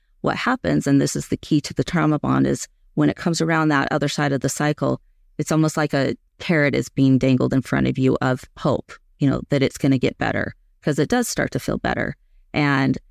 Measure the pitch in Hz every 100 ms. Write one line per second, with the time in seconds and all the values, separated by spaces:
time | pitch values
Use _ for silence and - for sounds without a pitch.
0 | _ _ - - - 254 160 147 143 139
1 | 143 143 - - - 151 - - - 170
2 | 151 151 135 135 135 135 - _ _ -
3 | 147 - 175 165 165 160 156 143 - 151
4 | 147 - 143 139 135 - 147 - 135 127
5 | _ _ _ - - 156 156 - 151 143
6 | 127 120 _ - - 160 143 135 - -
7 | 135 131 131 127 127 135 - 135 127 135
8 | 131 - 131 127 - - 156 113 - -
9 | _ - 139 127 - 143 135 - 139 131
10 | 131 - 113 - - - _ _ 165 143
11 | 151 247 233 - - - - - - -
12 | - - _ _ _ - 147 135 135 131
13 | _